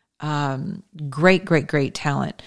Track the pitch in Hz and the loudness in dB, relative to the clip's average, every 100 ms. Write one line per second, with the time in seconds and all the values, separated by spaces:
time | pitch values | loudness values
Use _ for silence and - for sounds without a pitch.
0 | _ - 151 147 143 135 151 - - 160 | _ -10 -6 -2 -2 -4 -6 -10 -14 -12
1 | 151 143 175 190 190 160 - 147 139 - | -10 2 4 4 4 0 2 0 -2 -2
2 | 151 139 131 - | -2 -2 -4 -8